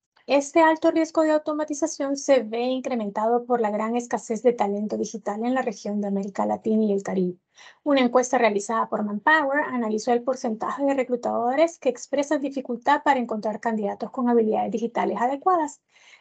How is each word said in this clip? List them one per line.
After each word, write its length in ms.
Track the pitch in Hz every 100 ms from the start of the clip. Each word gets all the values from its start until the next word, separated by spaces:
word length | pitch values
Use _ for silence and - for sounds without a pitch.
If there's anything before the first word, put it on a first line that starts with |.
| _ _ -
Este 300 | 277 277 330
alto 300 | 320 320 330
riesgo 320 | 330 320 320
de 80 | 311
automatización 840 | 302 311 302 302 294 311 - 277 277
se 260 | - 262
ve 200 | 214 233
incrementado 800 | 247 262 254 240 208 208 220 240
por 160 | 240 240
la 100 | 208
gran 240 | 208 220
escasez 480 | 240 240 226 - 220
de 100 | 247
talento 440 | 240 208 202 214 214
digital 480 | 214 220 214 208
en 100 | 240
la 80 | 262
región 380 | 240 196 208 208
de 80 | 202
América 360 | 196 196 196 208
Latina 360 | 208 220 220
y 100 | 214
el 120 | 196
Caribe. 340 | 196 190 180 180 _ _ - _
Una 160 | 302 277
encuesta 360 | 240 247 247 254
realizada 520 | 226 202 - 226 220
por 160 | 220
Manpower 560 | 208 208 302 311 277 285 302
analizó 440 | 247 214 214 254
el 120 | 240
porcentaje 600 | 247 254 240 220 - 277
de 100 | 277
reclutadores 840 | 269 247 240 220 220 240 269 330 -
que 120 | 254
expresan 500 | - - 269 285 302
dificultad 640 | 277 277 254 233 - 285
para 160 | 294 254
encontrar 400 | 233 220 214 214
candidatos 500 | 233 220 202 202 208
con 180 | - 240
habilidades 440 | 240 214 214 208
digitales 440 | 214 226 - 202 196
adecuadas 600 | 240 277 381 359 190 - _ _ - -